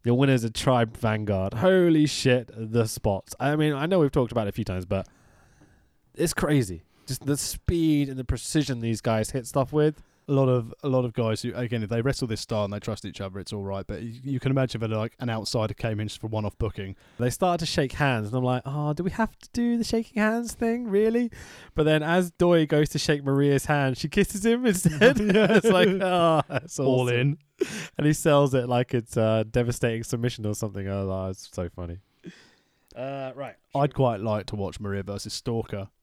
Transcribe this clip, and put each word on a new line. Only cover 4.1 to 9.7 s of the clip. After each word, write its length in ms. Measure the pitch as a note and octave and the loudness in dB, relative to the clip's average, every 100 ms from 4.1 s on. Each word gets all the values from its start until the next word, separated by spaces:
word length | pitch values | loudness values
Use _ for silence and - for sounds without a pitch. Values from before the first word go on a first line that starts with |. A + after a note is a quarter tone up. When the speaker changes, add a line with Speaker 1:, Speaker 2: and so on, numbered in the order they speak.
Speaker 1:
talked 200 | D3+ A#2+ | 2 0
about 140 | A#2 G#2 | -2 -4
it 40 | |
a 40 | |
few 100 | A2 | -4
times, 220 | G#2+ F#2 F2+ | -4 -4 -2
but 220 | G2 F#2 _ _ _ _ _ _ _ _ _ _ | -4 -4 _ _ _ _ _ _ _ _ _ _
it's 200 | - E3 - | -4 -2 0
crazy. 480 | D#3 D3 G2 E2 _ _ - | 2 2 0 -6 _ _ -12
Just 180 | C3 C3 | -8 -4
the 120 | C#3+ | -4
speed 720 | - - - E3+ D#3+ D3 C#3 | -4 -4 -2 2 2 2 0
and 80 | C3 | -4
the 40 | |
precision 580 | B2 C3 - D#3 C#3+ A#2+ | -6 -6 -2 -2 0 -2
these 200 | A2+ A2 | -2 -2
guys 300 | B2 A2 A2 | 0 0 0
hit 160 | C3+ A#2 | -6 -4
stuff 260 | C#3+ C3 | -2 0